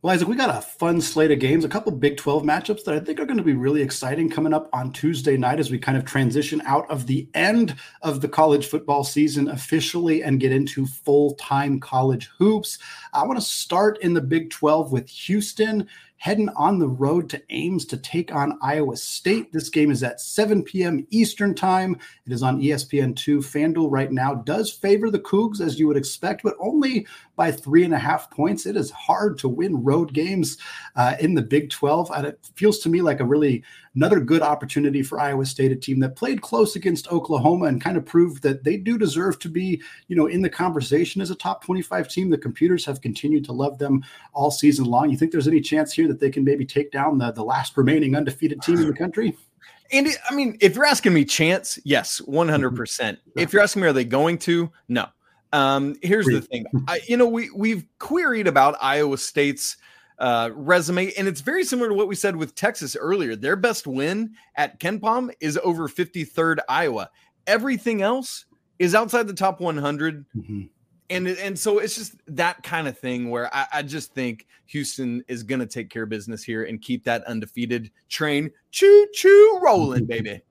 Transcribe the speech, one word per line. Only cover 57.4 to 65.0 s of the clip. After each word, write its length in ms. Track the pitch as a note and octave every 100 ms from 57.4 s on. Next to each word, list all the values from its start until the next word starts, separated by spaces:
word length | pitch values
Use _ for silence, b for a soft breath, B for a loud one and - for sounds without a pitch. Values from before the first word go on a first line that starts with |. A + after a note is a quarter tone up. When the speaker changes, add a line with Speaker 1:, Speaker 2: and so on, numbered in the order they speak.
| A3+
Speaker 2:
we've 340 | G3 A3 G#3+ - _
queried 480 | - E4 D#4+ A3+ F#3+
about 280 | C#3 C#3 D3
Iowa 360 | C3+ D3 D3 C3+
State's 580 | - - C#3+ C#3 - - b b b b
uh, 300 | B2+ A#2+ A#2
resume. 580 | A2+ D3 F3+ D#3 F3+ F#3+ F#3+
And 100 | G3
it's 140 | C#3+
very 220 | C#3 F4
similar 260 | F4+ B3 A#3
to 60 | G3+
what 120 | G3+
we 80 | F#3+
said 200 | G3+ E3+
with 200 | D#3 -
Texas 400 | G#3 A3+ C#3 -
earlier. 400 | D#3 G3 C#3 A2
Their 200 | B2+ F#3+
best 320 | A#3 G#3+ -
win 460 | C3 D3 G3 A3 B B -
at 240 | D3 -
KenPom 540 | E3+ G#3